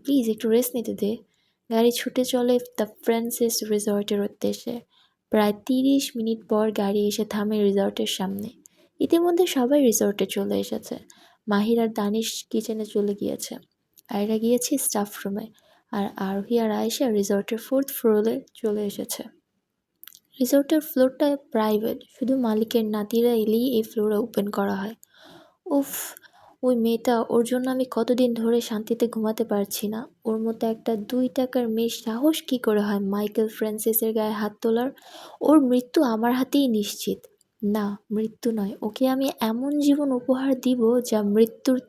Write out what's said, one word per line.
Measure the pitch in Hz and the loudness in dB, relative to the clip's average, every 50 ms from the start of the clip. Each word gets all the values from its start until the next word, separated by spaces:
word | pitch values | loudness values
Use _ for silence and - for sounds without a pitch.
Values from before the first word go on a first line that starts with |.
| - | -2
প্লিজ | 277 285 269 233 220 | 0 2 2 2 2
একটু | 214 220 - 220 | 0 0 0 2
রেস্ট | 220 240 254 - - | 2 2 2 0 -4
নিতে | 240 220 220 202 | -4 -4 -4 -4
দে।" | 196 202 202 226 240 - _ _ _ _ _ _ _ _ - | -2 -2 -2 -2 -4 -8 _ _ _ _ _ _ _ _ -2
গাড়ি | 226 226 233 240 | 2 4 4 4
ছুটে | 233 - - 247 - 262 254 | 2 2 -4 -2 -2 -2 -2
চলে | 247 - 247 247 247 247 247 247 - - - | 0 0 0 2 2 2 2 0 -2 -4 -4
দ্য | 214 | -4
ফ্রান্সিস | 208 - - - 240 226 226 233 233 240 - 240 233 226 - 220 214 | -4 -6 -4 -2 0 0 0 -2 -4 -2 0 0 0 0 -2 -2 -2
রিসর্টের | 208 208 208 220 202 202 202 208 214 202 | -2 0 0 0 0 0 0 -2 -2 -2
উদ্দেশ্যে। | 202 202 - _ - 202 202 - - 240 240 240 - _ _ _ _ _ _ _ _ _ | -2 -4 -4 _ -4 -4 -4 -4 -8 -10 -10 -10 -12 _ _ _ _ _ _ _ _ _
প্রায় | - 214 208 208 202 208 - | 2 2 2 2 0 -2 -4
তিরিশ | - 254 262 262 269 277 277 277 - - | -2 0 2 2 4 4 2 2 -2 -6
মিনিট | 233 220 226 226 226 - - | -4 -4 -2 -4 -4 -2 0
পর | 220 214 214 220 | 0 2 2 2
গাড়ি | 214 220 202 196 202 208 208 208 | 0 0 0 0 2 2 0 0
এসে | 208 - 208 | 0 -2 -4
থামে | 208 - 214 208 214 214 214 208 | -4 -4 -4 -2 -2 0 2 2
রিসর্টের | 202 196 202 196 202 202 - 214 208 | 2 4 2 2 0 0 -2 -4 -4
সামনে। | - - 190 190 196 202 208 233 - - _ _ _ _ _ _ _ _ | -4 -4 -4 -6 -6 -8 -8 -10 -14 -18 _ _ _ _ _ _ _ _
ইতিমধ্যে | 285 - 339 339 339 349 349 349 370 349 | 0 2 2 2 4 2 2 2 2 2
সবাই | - 277 247 240 285 294 | 2 0 2 4 4 6
রিসর্টে | 277 233 214 - 214 202 202 - 196 | 6 4 4 4 2 0 0 -2 -4
চলে | 196 - 208 196 202 202 - | -4 -2 -4 -4 -2 -2 -2
এসেছে। | - - - - - - - - - _ - _ - _ _ _ _ 214 | -2 -4 -6 -8 -8 -10 -12 -12 -14 _ -20 _ -20 _ _ _ _ -2
মাহির | 208 202 208 226 233 233 | 0 0 2 2 2 2
আর | 226 220 | 2 0
দানিশ | 226 233 202 202 208 226 226 226 - - - - | -2 -2 -2 -2 -2 -2 -2 -4 -8 -10 -10 -4
কিচেনে | - 220 220 - 220 220 214 | -4 -4 -4 -4 -6 -6 -8
চলে | 208 - 208 202 202 202 | -4 -2 -2 0 0 -2
গিয়েছে। | 202 202 - - - - - - - - _ _ _ _ _ _ - _ - | -4 -4 -6 -6 -6 -8 -12 -12 -14 -16 _ _ _ _ _ _ -20 _ -8
আয়রা | - 202 208 214 220 214 | -4 -4 -2 0 0 0
গিয়েছে | 226 226 247 247 247 - 294 269 | 2 2 2 2 2 0 -2 -2
স্টাফ | - - - 214 202 208 - - - | -2 -2 -2 -2 -4 -4 -8 -10 -8
রুমে, | 196 196 202 226 - - _ _ _ _ _ _ _ | -8 -8 -8 -10 -12 -18 _ _ _ _ _ _ _
আর | - 202 196 - - | -6 -4 -4 -4 -6
আরোহী | - 196 190 196 196 202 - 240 233 | -6 -6 -4 -4 -6 -4 0 0 0
আর | 226 214 | 2 0
আয়েশা | 208 214 220 226 - - 285 247 | 0 -2 -2 -2 -2 -2 0 0
রিসর্টের | 214 208 202 196 208 202 196 - 233 220 | 2 0 2 2 0 -2 0 -2 -6 -6
ফোর্থ | - - 269 269 269 269 | -4 0 0 0 0 -2
ফ্লোরে | - - - 226 214 208 208 226 247 269 262 - _ | -6 0 2 2 4 4 2 0 -2 -2 -6 -12 _
চলে | - - 214 208 214 208 | -6 -4 -4 -2 -2 -4
এসেছে। | 202 208 220 196 - - - - 226 - _ _ _ _ _ _ _ _ _ _ _ _ _ - - - - _ _ _ - | -4 -6 -6 -8 -8 -8 -10 -10 -14 -16 _ _ _ _ _ _ _ _ _ _ _ _ _ -20 -20 -20 -20 _ _ _ -4
রিসর্টের | 254 240 285 277 277 277 320 311 | 0 2 4 2 4 4 0 0
ফ্লোরটা | 302 - - 262 254 262 262 - 311 285 285 277 - _ | 0 -2 2 2 2 2 2 0 0 0 0 -2 -6 _
প্রাইভেট, | - 220 214 220 214 208 220 226 - - - _ _ - | -2 0 0 2 0 0 0 -2 -4 -6 -10 _ _ -6
শুধু | 240 226 269 269 | -2 -2 0 0
মালিকের | 247 220 214 214 220 220 - 233 220 | 0 0 0 0 0 0 0 0 0
নাতিরা | 214 214 214 208 208 - 226 233 240 240 | 0 -2 -4 -4 -2 0 2 2 4 2
এলেই | 226 214 214 214 226 240 269 247 | 2 2 2 2 2 2 2 0
এই | 220 226 | 0 -2
ফ্লোরে | - - 220 208 214 214 208 | -2 -2 -2 0 0 0 0
ওপেন | 240 226 - 208 202 202 | -2 -2 -2 -4 -4 -2
করা | 208 202 196 202 202 | -2 -2 -2 -2 -2
হয়। | 196 196 214 226 - _ _ _ _ - - - - - _ _ _ _ | -4 -6 -8 -10 -14 _ _ _ _ -20 -20 -20 -20 -20 _ _ _ _
উফ, | 370 294 277 277 - - - - - - - - - _ _ - - _ _ - | -2 0 0 0 -2 -6 -10 -12 -12 -14 -18 -20 -20 _ _ -20 -20 _ _ 0
ওই | 254 254 | 0 2
মেয়েটা, | 233 226 226 233 226 - 254 240 226 233 - | 2 2 0 0 0 2 0 2 2 0 2
ওর | 220 233 233 | 2 2 2
জন্য | 226 247 254 254 262 | 2 0 -2 -2 -2
আমি | 254 262 254 254 | -2 -2 -2 -2
কতদিন | - 226 233 247 247 233 254 240 233 | -2 -2 0 2 2 4 2 2 2
ধরে | 226 226 226 233 233 | 0 0 0 2 0
শান্তিতে | 233 - 220 208 220 - 233 226 240 226 | 0 -2 -6 -6 -2 -4 0 0 0 0
ঘুমাতে | 226 226 214 214 220 - 226 | 0 -2 -2 -2 -2 -2 -2
পারছি | 226 208 202 196 196 - - - 208 | -2 0 -2 -2 -2 -4 -6 -6 -6
না। | 220 226 269 - _ _ _ | -6 -8 -10 -12 _ _ _
ওর | 226 220 220 | -4 -4 -2
মতো | 220 226 226 226 240 226 | -2 -4 -4 -2 -2 -4
একটা | 226 220 - 247 226 | -4 -4 -2 -4 -4
দুই | 208 208 - 247 254 254 247 | -4 -4 -4 -2 -2 -2 0
টাকার | - 285 254 254 - 254 240 226 | 0 -2 -2 0 -2 -2 -2 0
মেয়ের | 220 226 233 233 | 0 -2 -2 -2
সাহস | 226 - - 226 220 233 277 311 311 - | -4 -6 -6 -6 -4 2 2 2 2 2
কী | - - 262 240 | -2 -2 -2 0
করে | - 226 214 208 | 2 2 2 4
হয় | 208 208 208 202 | 2 2 0 0
মাইকেল | 202 196 202 208 208 208 208 226 220 220 | 0 0 -2 -2 -2 -2 0 0 0 -2
ফ্রান্সিসের | 220 - 220 214 214 220 - 226 220 - 226 220 220 | -2 -4 -4 -4 -4 -2 0 0 0 2 0 0 0
গায়ে | 220 214 214 | 0 0 0
হাত | 214 208 214 208 208 - | -2 -2 -4 -4 -4 -2
তোলার? | - 226 226 233 247 277 - - - - - - - - - - | 0 0 2 2 0 -2 -4 -8 -18 -20 -20 -20 -20 -20 -12 0
ওর | - - 302 311 | 4 6 6 6
মৃত্যু | 269 247 247 254 247 - - 339 294 | 6 6 2 0 0 2 2 2 2
আমার | 240 220 214 226 240 254 | 4 2 2 2 2 2
হাতেই | 254 262 - - 285 277 254 | 2 0 2 2 2 2 4
নিশ্চিত। | 220 214 202 202 - - - 202 190 - - - _ _ _ _ _ _ 220 | 2 0 0 -2 -6 -6 -6 -6 -6 -6 -8 -16 _ _ _ _ _ _ -2
না, | 202 208 220 202 202 202 - - _ | -2 0 0 0 -2 -4 -8 -8 _
মৃত্যু | 202 214 220 214 - _ - 240 | -4 -2 -2 -4 -6 _ -4 -2
নয়, | 226 214 202 196 269 - | -2 0 -2 -4 -4 -6
ওকে | - 214 220 - 262 262 | -8 -8 -2 0 0 0
আমি | 262 262 269 277 - - | 2 0 -2 -2 -2 -2
এমন | 233 220 226 240 262 285 294 294 | -2 -2 -2 -2 -2 -2 -2 2
জীবন | 285 294 277 294 294 277 | 4 4 4 4 2 0
উপহার | 262 247 247 - 254 262 262 277 269 262 | 0 0 0 0 0 0 2 0 0 0
দিব | - 254 254 247 226 226 240 247 | 2 0 2 4 4 4 4 2
যা | 240 - 220 214 | 0 0 0 0
মৃত্যুর | 208 202 202 220 226 220 - - - 269 254 254 - | 0 2 4 4 4 4 2 -2 0 0 0 0 -2